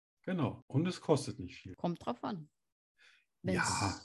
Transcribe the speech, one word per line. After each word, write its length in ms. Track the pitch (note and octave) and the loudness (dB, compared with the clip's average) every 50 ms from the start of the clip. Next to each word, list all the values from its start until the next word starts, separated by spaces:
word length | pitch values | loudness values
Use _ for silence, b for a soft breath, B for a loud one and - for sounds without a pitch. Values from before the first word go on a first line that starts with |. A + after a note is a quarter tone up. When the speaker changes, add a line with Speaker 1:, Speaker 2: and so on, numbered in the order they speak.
| _ _ _ _ - | _ _ _ _ -4
Speaker 1:
Genau. 400 | - F#3+ E3+ C#3 G2 - - - - | -2 0 2 2 0 0 -4 -10 0
Und 200 | - C3+ E3+ F#3 | 0 2 2 2
es 120 | F3 - | -2 -2
kostet 380 | - - D#3 B2+ - - G2+ - | 4 4 4 4 4 -2 -6 -8
nicht 160 | F#2 F2+ - | -8 -10 -10
viel. 200 | - - - F2+ | -12 -12 -12 -10
Speaker 2:
Kommt 280 | - - F3 E3+ - - | -2 -2 -2 -2 -2 -4
drauf 180 | - B3 - - | -6 -4 -4 -4
an. 260 | C4 G#3+ E3 D3+ - _ _ _ _ _ _ _ _ _ b b b b b b b _ _ - | -4 -4 -6 -8 -14 _ _ _ _ _ _ _ _ _ b b b b b b b _ _ -2
Wenn's 120 | F#2 F#2 F2+ | 0 0 2
Speaker 1:
Ja. 440 | F2 - - - G#2 G2 - - - | 2 2 2 2 2 0 0 -2 -6